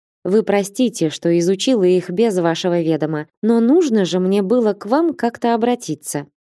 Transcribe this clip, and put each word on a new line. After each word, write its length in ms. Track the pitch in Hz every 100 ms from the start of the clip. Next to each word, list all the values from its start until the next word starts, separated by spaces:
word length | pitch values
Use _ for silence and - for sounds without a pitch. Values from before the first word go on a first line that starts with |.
| _ _
Вы 200 | 180 214
простите, 680 | - 202 196 196 247 - 160
что 280 | - 175 170
изучила 460 | 170 190 269 247
их 260 | 180 180 175
без 280 | 180 226 185
вашего 420 | 170 165 185 175
ведома, 460 | 160 156 151 151 151 _
но 160 | 214 233
нужно 460 | 233 330 311 220 175
же 140 | 180
мне 220 | 185 202
было 320 | 190 247 214
к 120 | 202 202
вам 280 | 277 339
как-то 400 | - 233 240 240
обратиться». 720 | 233 254 247 202 147 - 147 143 _ _